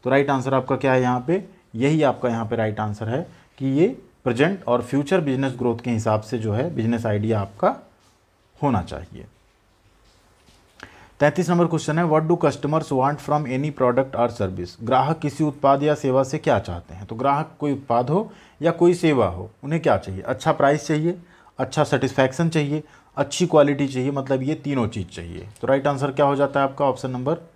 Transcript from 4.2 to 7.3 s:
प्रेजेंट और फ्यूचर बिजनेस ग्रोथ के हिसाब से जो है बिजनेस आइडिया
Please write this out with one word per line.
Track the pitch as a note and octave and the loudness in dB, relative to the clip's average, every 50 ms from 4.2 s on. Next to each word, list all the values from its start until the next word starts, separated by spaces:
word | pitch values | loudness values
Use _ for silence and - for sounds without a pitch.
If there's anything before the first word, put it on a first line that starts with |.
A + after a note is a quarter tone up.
| _ | _
प्रेजेंट | C3 A#2+ A#2 C#3+ E3+ G3+ F#3 - | -2 2 2 2 2 2 -4 -2
और | - A#2+ B2 A#2+ | 0 0 0 0
फ्यूचर | - - C#3 C#3+ C#3 F#3+ F#3 | 0 -2 -2 0 2 0 0
बिजनेस | E3 C#3+ C3 B2+ C#3 C3+ A#2+ B2+ | 0 0 -2 -2 -2 -4 -4 -2
ग्रोथ | B2+ B2 A#2 A2+ | -2 -2 -2 -2
के | - B2+ | -2 -4
हिसाब | A#2 A2 G#2+ A2 A2 A2 | -2 -2 0 0 0 0
से | A2 - - A#2+ | -2 -4 -6 -4
जो | A2 A2 G2+ | -2 -2 -2
है | A2 C#3 F3 D#3+ | -2 -2 -2 -4
बिजनेस | C3 A2 A2 A#2 A2+ A#2 | -2 -2 0 -2 0 -2
आइडिया | A2+ G#2 G#2 G#2 A2 | -2 -2 0 0 0